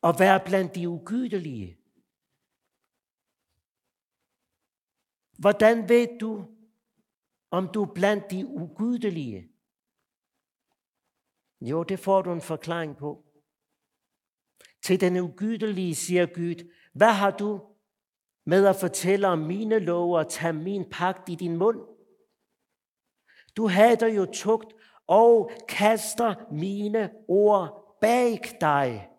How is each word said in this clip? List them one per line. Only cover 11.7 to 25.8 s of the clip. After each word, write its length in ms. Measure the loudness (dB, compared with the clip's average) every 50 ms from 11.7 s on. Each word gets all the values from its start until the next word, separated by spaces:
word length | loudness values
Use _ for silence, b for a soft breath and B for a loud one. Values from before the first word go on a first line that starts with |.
| -6 -6 -4
det 160 | -6 -8 -6
får 220 | -2 2 2 2
du 120 | 2 0 -6
en 80 | -8
forklaring 560 | -6 -8 -8 -8 -6 -8 -6 -6 -6 -10 -10 -10
på. 280 | -10 -12 -12 -12 _ _ _ _ _ _ _ _ _ _ _ _ _ _ _ _ _ _ _ _ _ _ _ _ _ _ _ _ b b b b -2
Til 180 | 0 0 2
den 160 | 2 2 0 0
ugudelige 760 | -2 -4 -8 -8 -6 -6 -4 -4 -4 -6 -4 -4 -4 -4 -4
siger 300 | -6 -6 -2 2 2 2
Gud, 480 | 0 -2 -6 -6 -6 -6 -8 -12 b b b b b b
hvad 200 | 2 4 4 4
har 180 | 2 0 -2
du 360 | -2 -2 -6 -6 -6 -8 -10 _ _ _ _ _ _ _ _ _ _ _ _ _ _ _ _
med 200 | 0 2 4 4
at 100 | 4 4
fortælle 520 | 2 -2 -6 -6 -4 -2 0 0 2 2 0
om 120 | 0 0
mine 400 | -2 -4 -6 -6 -4 -2 -2 -2
love 380 | 0 -2 -2 -2 -2 0 0 0
og 120 | -2 -2
tage 240 | -6 -6 -4 -4 -4
min 360 | -4 -6 -6 -6 -6 -8 -8
pagt 400 | -6 -4 -4 -4 -4 -4 -10 -14
i 60 | -10
din 220 | -8 -6 -6 -2 0
mund? 220 | 2 0 0 0 -8 -18 -20 _ _ _ _ _ _ _ _ _ _ _ _ _ _ _ _ _ _ _ _ _ _ _ _ _ _ b b b b b b -4
Du 100 | -2 0
hader 400 | 6 6 6 6 6 4 2 0
jo 180 | 0 0 -2 -2 -4
tugt 400 | -8 -2 -2 -2 -2 -2 -10 _ b b b b b b 4
og 440 | 6 6 8 8 8 6 4 0 -8 -16 -12 -10
kaster 680 | -4 0